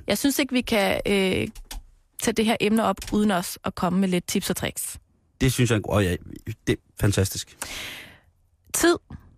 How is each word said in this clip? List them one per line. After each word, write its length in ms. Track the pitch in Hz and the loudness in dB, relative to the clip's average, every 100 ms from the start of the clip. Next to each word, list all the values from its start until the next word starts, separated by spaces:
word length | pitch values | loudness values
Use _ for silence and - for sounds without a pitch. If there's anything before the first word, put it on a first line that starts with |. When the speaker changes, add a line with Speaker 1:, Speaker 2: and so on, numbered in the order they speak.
| - | -2
Speaker 1:
Jeg 100 | 208 | 0
synes 220 | 277 262 | 0 0
ikke, 140 | 277 | 0
vi 80 | 254 | 0
kan, 400 | 247 220 190 - - | 0 0 2 0 0
øh, 420 | 202 190 - - - - - - _ _ - | 2 2 0 -4 -8 -14 -14 -16 _ _ -6
tage 120 | - | -2
det 120 | 220 220 | 0 2
her 120 | 226 | 2
emne 220 | 208 220 | 2 2
op, 140 | 202 196 - | 2 -2 -2
uden 180 | 214 208 | 0 2
også 280 | 185 185 - | 2 -2 -8
at 120 | - - | -8 -2
komme 240 | 180 180 | 0 2
med 80 | 190 | 2
lidt 200 | 180 - | 0 0
tips 220 | 202 - | -4 -2
og 60 | - | -2
tricks. 440 | - - - - _ _ _ - | -4 -6 -10 -12 _ _ _ 0
Speaker 2:
Det 120 | 131 | 0
synes 160 | 123 120 | 4 4
jeg 60 | 107 | 2
er 20 | |
en 60 | |
god, 100 | - | 2
og 100 | 104 | 2
ja, 120 | 92 87 - - - 110 - | 2 0 -6 -16 -12 -8 -2
det 60 | |
er 20 | - _ - | -2 _ -2
fantastisk. 560 | 104 98 95 - - - - - - - - - _ _ _ _ _ | 2 2 0 -2 -10 -12 -12 -10 -12 -14 -18 -20 _ _ _ _ _
Speaker 1:
Tid. 220 | - 330 349 - - - | 2 4 4 0 -18 -18